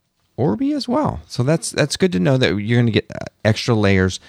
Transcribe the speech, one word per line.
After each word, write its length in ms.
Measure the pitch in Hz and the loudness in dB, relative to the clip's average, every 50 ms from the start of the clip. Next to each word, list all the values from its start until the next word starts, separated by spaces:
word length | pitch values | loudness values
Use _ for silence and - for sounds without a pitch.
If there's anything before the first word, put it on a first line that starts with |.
| _ _ _ _ _ _ _ - | _ _ _ _ _ _ _ -4
Orbi 340 | 113 160 202 220 269 277 | -2 -2 -2 -2 -2 -2
as 160 | 302 285 220 - | -4 -4 -4 -4
well. 320 | 240 302 294 - - 76 - - | -2 -2 -2 -2 -4 -6 -10 -10
So 160 | - - 123 | -6 -4 -2
that's, 280 | 131 160 165 - - | 0 0 -2 -2 -4
that's 260 | - - 143 143 - - | -2 -2 -2 -2 -2 0
good 160 | - 185 175 | -2 0 0
to 60 | 180 | 0
know 180 | 180 160 135 131 | 0 2 2 2
that 200 | 127 85 80 104 | 2 0 0 0
you're 220 | 104 107 120 120 | -2 0 2 2
gonna 120 | 120 117 | 2 2
get, 200 | 101 104 - - | 2 0 -2 -2
uh, 140 | - - - - - _ - | -6 -12 -12 -14 -8 _ 0
extra 320 | 104 107 - - - 120 | 0 0 0 0 0 0
layers 440 | 107 104 98 98 95 92 95 92 - - | 2 2 4 4 4 2 2 0 -4 -12